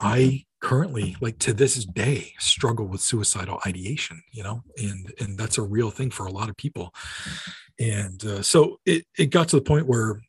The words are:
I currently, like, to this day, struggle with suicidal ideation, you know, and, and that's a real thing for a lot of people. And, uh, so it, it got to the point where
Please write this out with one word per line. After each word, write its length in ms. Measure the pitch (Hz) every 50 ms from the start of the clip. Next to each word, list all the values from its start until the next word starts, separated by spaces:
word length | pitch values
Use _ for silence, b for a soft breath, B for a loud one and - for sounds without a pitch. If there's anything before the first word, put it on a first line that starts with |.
I 420 | - 104 117 123 131 135 135 135 - _ _ _
currently, 560 | - - 131 131 170 185 135 110 98 90 90 -
like, 180 | 123 113 113 -
to 140 | - - 110
this 320 | 101 139 131 - 127 104
day, 480 | 90 87 104 101 127 143 113 - - -
struggle 480 | - - - - - - 120 117 110 107
with 160 | 95 95 92
suicidal 580 | - - - 110 104 - - 104 95 95 - - -
ideation, 560 | 98 90 92 90 101 143 156 - - 82 80 - _
you 120 | - 113 95
know, 180 | 98 110 120 - - -
and, 340 | - 113 101 98 95 92 98 - -
and 180 | 120 101 98
that's 200 | 98 110 110 -
a 60 | - 107
real 260 | 98 104 113 120 107
thing 220 | - - 135 127
for 160 | - - 101
a 40 | 95
lot 180 | 95 101 110 110
of 80 | 101
people. 360 | - - 143 - 113 - 92 B B B B B B B B B B B 185 B B B B _ -
And, 440 | 120 113 107 104 101 95 92 95 107
uh, 200 | 104 101 98 101
so 360 | - - 165 147 135 - - _
it, 220 | 185 170 165 - _ _
it 140 | - - 135
got 160 | - 175 165
to 80 | 160 -
the 80 | 139 135
point 240 | - 151 147 139
where 340 | 131 120 113 110 110 107 110 -